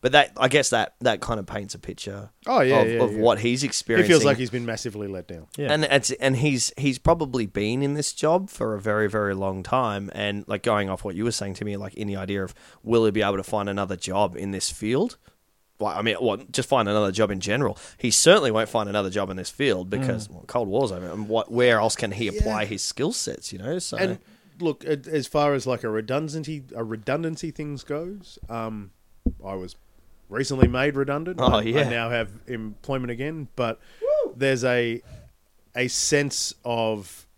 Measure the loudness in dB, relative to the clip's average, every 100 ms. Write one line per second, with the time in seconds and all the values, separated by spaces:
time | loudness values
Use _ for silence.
0 | 6 6 6 2 4 4 4 2 0 _
1 | 0 0 -2 -4 -4 -8 -8 -12 -12 -10
2 | -10 -10 -14 _ 0 2 6 6 4 4
3 | 2 4 4 4 2 0 0 -4 0 4
4 | 4 4 4 2 -2 -4 -6 -6 -8 -8
5 | -8 -8 -10 -16 -14 -8 0 0 4 4
6 | 2 0 2 2 2 2 -2 0 -2 0
7 | 2 2 2 -2 -2 -2 -2 0 0 -2
8 | -4 -2 2 2 0 -6 -4 -4 0 2
9 | 2 0 0 0 -2 -4 -2 0 0 -2
10 | -6 -4 -4 -4 -4 -2 0 0 0 -4
11 | -6 -2 -2 -2 -6 -6 -6 -6 -10 -8
12 | -6 -4 -4 -4 -4 -8 -20 -16 2 4
13 | 6 4 2 2 -2 -2 -2 -2 -4 -4
14 | -4 0 0 0 -6 -4 -6 -4 -2 0
15 | -2 -4 _ _ _ _ _ _ -4 -2
16 | -2 2 0 0 -4 -6 2 2 4 2
17 | 2 2 0 0 -2 0 0 -2 -14 -4
18 | 0 4 8 8 6 2 2 0 2 0
19 | 0 0 -2 -4 -8 -2 0 0 0 -2
20 | -2 -4 -6 -16 -4 -2 0 2 0 -2
21 | -8 -8 -2 -2 0 4 6 6 4 0
22 | -4 -2 -4 0 0 2 -2 -4 -6 -2
23 | -4 -2 -6 -8 -12 -12 -8 -6 -6 -4
24 | -2 -4 _ -20 _ -4 -2 -2 -4 -4
25 | -2 -4 -2 0 2 2 0 -2 -2 -4
26 | -2 -4 -2 -8 -8 -10 -12 -10 -6 -6
27 | -2 -2 -2 -6 -10 -8 -10 -10 -8 -8
28 | -8 -12 -16 -18 -10 -6 -6 -8 -12 _
29 | _ -4 -4 -2 -8 -8 -10 -14 _ -20
30 | -20 -20 -8 -4 -2 6 6 6 0 0
31 | -2 -2 -4 0 4 4 2 2 2 0
32 | -2 -2 -4 -8 -10 -8 -8 -12 -6 -6
33 | -4 -6 -6 -8 -12 -4 -4 -4 -14 -6
34 | 0 0 0 0 0 2 2 2 0 -2
35 | -8 -20 -20 _ _ _ _ -4 -2 0
36 | 2 2 2 -2 -6 -6 -4 0 0 -2
37 | -6 -18 -20